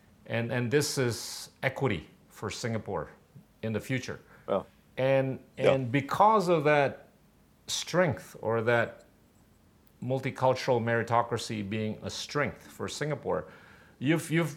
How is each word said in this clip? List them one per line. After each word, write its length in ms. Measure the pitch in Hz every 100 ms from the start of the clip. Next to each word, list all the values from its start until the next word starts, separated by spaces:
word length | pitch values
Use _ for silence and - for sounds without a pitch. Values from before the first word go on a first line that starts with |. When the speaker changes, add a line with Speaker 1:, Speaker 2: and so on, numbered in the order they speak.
| _ _ -
Speaker 1:
And, 260 | 117 117
and 180 | 127 120
this 280 | 147 147 139
is 520 | 123 110 - - - -
equity 460 | 131 - 131 87 - - _
for 220 | - 104
Singapore 580 | - 117 113 101 87 71 - _ - - _
in 100 | 110
the 80 | 107
future. 400 | - 131 - 73 - - -
Speaker 2:
Yeah. 140 | 95 - _ _ -
Speaker 1:
And, 420 | 131 135 135 123 - -
Speaker 2:
Yeah. 140 | 131
Speaker 1:
and 200 | 135 123
because 560 | 139 139 - 208 220 175
of 160 | 165
that 440 | 147 147 135 - - _ _ _ _ _ -
strength 680 | - - 170 170 104 - -
or 220 | 110 113
that 420 | 110 117 107 - - _ _ _ _ _ _ _ _ -
multicultural 800 | 123 135 135 - 131 127 - 120
meritocracy 840 | 117 117 110 117 117 117 - 110 98
being 300 | 110 107 104
a 80 | 95
strength 560 | - - 147 120 - -
for 220 | - 98
Singapore, 580 | - 147 123 95 85 - - - - - -
you've, 320 | 131 165 -
you've, 240 | 160 156